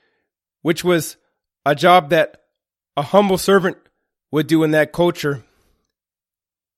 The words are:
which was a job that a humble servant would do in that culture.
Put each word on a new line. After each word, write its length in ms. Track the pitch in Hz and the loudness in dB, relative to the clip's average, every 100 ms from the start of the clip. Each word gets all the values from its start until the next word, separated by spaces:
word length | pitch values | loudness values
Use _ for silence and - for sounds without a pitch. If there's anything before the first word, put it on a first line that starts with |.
| _ _ _ _ _ _ | _ _ _ _ _ _
which 240 | 151 170 | -6 -2
was 320 | 175 170 - - _ _ _ _ | -2 -2 -4 -14 _ _ _ _
a 100 | 139 | -4
job 360 | 147 180 180 147 | 0 4 4 2
that 320 | 160 151 - _ _ _ _ _ - | 0 -2 -6 _ _ _ _ _ -10
a 20 | |
humble 380 | 143 190 202 180 | -2 0 2 0
servant 400 | - 196 175 - _ _ _ _ _ | 2 0 0 -8 _ _ _ _ _
would 160 | 147 139 | -4 0
do 160 | 160 | 0
in 100 | 156 | 2
that 200 | 156 151 | 0 0
culture. 500 | - 175 170 147 139 - _ _ _ _ _ _ _ _ _ _ _ _ | -2 -2 -2 -6 -6 -12 _ _ _ _ _ _ _ _ _ _ _ _